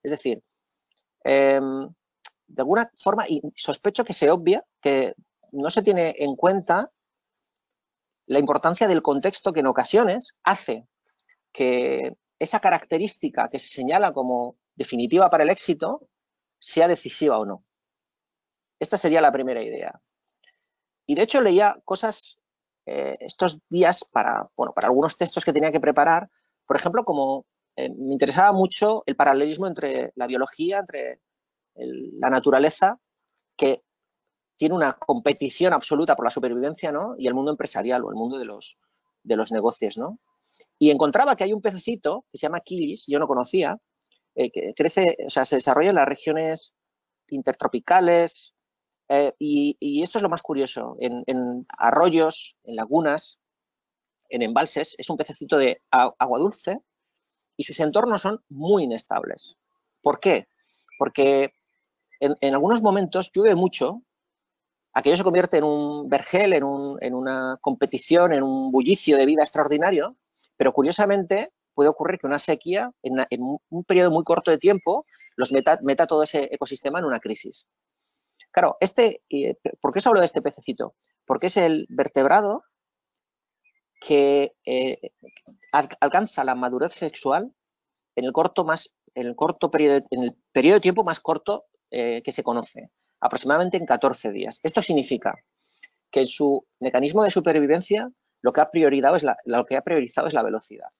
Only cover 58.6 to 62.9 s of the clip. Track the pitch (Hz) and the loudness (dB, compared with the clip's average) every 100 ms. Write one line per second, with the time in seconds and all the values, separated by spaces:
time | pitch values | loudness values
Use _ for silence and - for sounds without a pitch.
58.6 | 165 202 135 113 - - - - - _ | 0 2 2 -6 -6 -6 -6 -12 -14 _
59.6 | _ _ _ _ 147 143 196 127 - _ | _ _ _ _ -2 2 2 0 -2 _
60.6 | _ _ _ - 147 - 139 139 139 _ | _ _ _ -6 -4 2 4 4 0 _
61.6 | _ _ _ _ _ _ 139 147 139 139 | _ _ _ _ _ _ -2 0 0 2
62.6 | 175 233 214 | 2 2 2